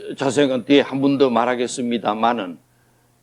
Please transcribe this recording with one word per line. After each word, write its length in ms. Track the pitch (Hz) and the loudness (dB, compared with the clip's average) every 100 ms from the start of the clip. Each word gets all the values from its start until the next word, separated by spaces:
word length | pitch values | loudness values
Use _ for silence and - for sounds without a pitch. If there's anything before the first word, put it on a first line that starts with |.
| - - | -12 -6
자세한 340 | 135 120 139 | -2 0 0
건 140 | 127 | 0
뒤에 160 | 107 143 | 2 4
한 200 | 120 135 | 4 0
번 180 | 139 135 | 0 2
더 120 | 131 | 2
말하겠습니다마는 1300 | 117 120 123 120 - 120 117 104 107 117 120 90 78 _ _ _ _ _ _ | 4 0 0 -4 -4 -4 -2 -2 0 0 0 -6 -12 _ _ _ _ _ _